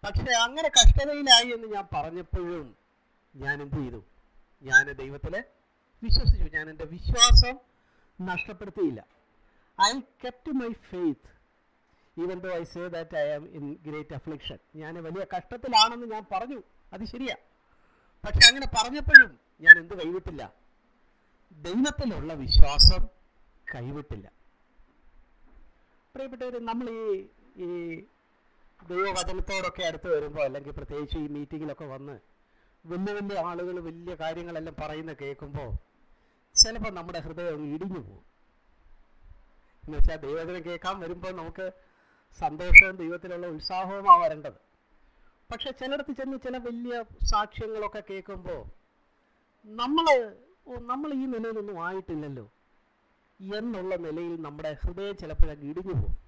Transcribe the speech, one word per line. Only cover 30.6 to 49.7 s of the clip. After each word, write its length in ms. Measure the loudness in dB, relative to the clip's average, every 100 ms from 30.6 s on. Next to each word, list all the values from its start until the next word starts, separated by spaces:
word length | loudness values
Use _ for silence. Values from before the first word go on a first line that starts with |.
| -12
പ്രത്യേകിച്ച് 460 | -14 -12 -10 -8 -6
ഈ 100 | -6
മീറ്റിങ്ങിലൊക്കെ 580 | -8 -10 -12 -12 -12 -14
വന്ന് 340 | -14 -16 -18 _ _ _ _ _ _ -12
വലിയ 280 | -6 -6
വലിയ 260 | -4 -6 -6
ആളുകൾ 400 | -6 -6 -8 -8
വലിയ 360 | -10 -14 -14 -8
കാര്യങ്ങളെല്ലാം 600 | -8 -8 -10 -10 -10 -12
പറയുന്ന 320 | -10 -10 -12
കേൾക്കുമ്പോൾ 640 | -12 -12 -12 -12 -12 -8 -8 _ _ _ -20 _ _ _ 2
ചിലപ്പോൾ 340 | 2 0 -8
നമ്മുടെ 300 | -10 -12 -12
ഹൃദയം 340 | -12 -8 -8
അങ്ങ് 220 | -6 -8 -8
ഇടിഞ്ഞു 240 | -8 -10
പോകും. 260 | -12 -20 -20 _ _ _ _ _ -20 -20 -20 -20 -20 -20 -20 _ _ _ -12
എന്ന് 120 | 6
വെച്ചാൽ 180 | 6 6
ദൈവവചനം 500 | -6 -8 -6 -10 -8
കേൾക്കാൻ 340 | -8 -6 -6
വരുമ്പോൾ 320 | -8 -10 -10
നമുക്ക് 400 | -10 -12 -10 -12 -12 _ _ _ _ _ -6
സന്തോഷവും 560 | -6 -4 8 8 8 -4
ദൈവത്തിലുള്ള 520 | -8 -8 -10 -10 -10
ഉത്സാഹവുമാണ് 760 | -10 -8 -8 -6 -4 8 8
വരേണ്ടത്. 300 | 8 -4 -12 -16 _ _ _ _ _ _ -20 _ _
പക്ഷെ 200 | -10 -10
ചിലയിടത്ത് 400 | -8 -6 -6 -6
ചെന്ന് 260 | -8 -8 -8
ചില 200 | -8 -8
വലിയ 460 | -8 -8 -8 -8 -10 -4 0
സാക്ഷ്യങ്ങളൊക്കെ 760 | 0 0 -6 -8 -6 -6 -8 -10
കേൾക്കുമ്പോൾ 760 | -12 -10 -12 -10 -10 -12 -20 _ _ _ _ _ _ _ _
നമ്മൾ, 680 | -18